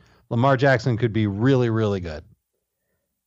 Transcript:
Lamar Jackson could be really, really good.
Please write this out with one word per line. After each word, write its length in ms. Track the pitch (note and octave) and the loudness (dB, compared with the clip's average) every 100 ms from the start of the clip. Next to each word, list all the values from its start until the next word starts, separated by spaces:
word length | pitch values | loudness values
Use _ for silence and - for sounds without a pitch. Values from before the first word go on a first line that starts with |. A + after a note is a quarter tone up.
| _ _ _ | _ _ _
Lamar 260 | A#2 C3+ C3 | 0 2 2
Jackson 400 | C3+ B2+ C3+ A2 | 2 2 0 -2
could 160 | A#2+ | -2
be 160 | G#2 G#2 | 0 -2
really, 420 | G2 C3 C3 A#2+ | 0 0 2 0
really 300 | A2 G#2+ G2 | 0 -2 -2
good. 240 | F2 D2+ - _ _ _ _ _ _ _ _ _ | -6 -12 -16 _ _ _ _ _ _ _ _ _